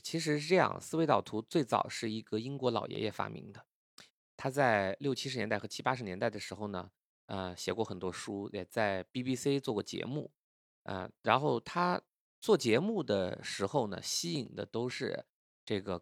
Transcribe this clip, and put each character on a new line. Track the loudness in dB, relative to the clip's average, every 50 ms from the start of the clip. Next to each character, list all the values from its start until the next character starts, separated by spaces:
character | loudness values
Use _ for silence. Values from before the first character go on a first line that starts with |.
其 | -6 -6 -4 -2
实 | 0 2 0 0
是 | 2 4
这 | 6
样， | 6 6 4 2 -2
思 | -6 -2 0
维 | 2 4
导 | 6 4 4
图 | 4 2 -2 -4
最 | -2 0 2 2 2
早 | 4 4 2 2 2
是 | -2 -4 -4 -4
一 | -4 -4
个 | -4 -2 -2 -2
英 | -2 -4 -4 -2
国 | 0 2
老 | 2 2 0 -2
爷 | -2 -2
爷 | -2 -2
发 | -2 -2 -2 -4
明 | -4 -8 -12 -14
的。 | -16 -18 -20 _ _ _ _ _ _ -20 -20 -20 _ _ _ _ _
他 | -6 -6 -2
在 | 2 4 6 6 6 6 4 2 0 -2
六 | -2 -2 -2
七 | -2 -4 -4
十 | -4 -2
年 | -2 0
代 | 0 -2
和 | -2 -4
七 | -8 -4 -2
八 | 0 0
十 | 0 -2
年 | -6 -4 -2
代 | -2 -2
的 | -2 -4
时 | -8 -10 -8
候 | -6 -6 -6
呢， | -6 -6 -8 -10 -14 _ _ _ _ _ _
呃， | -8 -6 -6 -4 -6 -6 -6
写 | -4 -2 -2
过 | -2 -2
很 | -4 -4 -4
多 | -4 -6
书， | -6 -6 -6 -6 -6 -6 -6 -6 -6
也 | -8 -8
在 | -4 -2 0 2 2 2 0 -4 -6
B | -6 -4
B | -2 -2 -2
C | 0 2 2 2 2
做 | 0 0 -2
过 | -2 -2
节 | -2 -4 -6 -6
目。 | -4 -4 -6 -6 -8 _ _ _ _ _ _ _ _ _ _ -10
呃， | -6 -6 -6 -6 -8 -10 _ 2
然 | 4 4 4
后 | 4 2 0 0
他 | -2 -4 -2 0 2 2 2 0 -4 _ _ _ _ _ _ _
做 | 4 6 6 6
节 | 6 6 4 6
目 | 4 4 0 0 0
的 | 2 2 2 2 0 -2 -4 -6
时 | -8 -4 -2 -2
候 | 0 2 2 0 0
呢， | -2 -6
吸 | -6 -4 -4 -2 -2 -2 -2
引 | -4 -4 -6 -6
的 | -8 -6
都 | -4 -4 -2 -2 -2
是 | -4 -4 -4 -4 -4 -6 -8 _ _ _ _ _ _ _ _
这 | -4 -2 -2
个， | -2 -2 -4 -4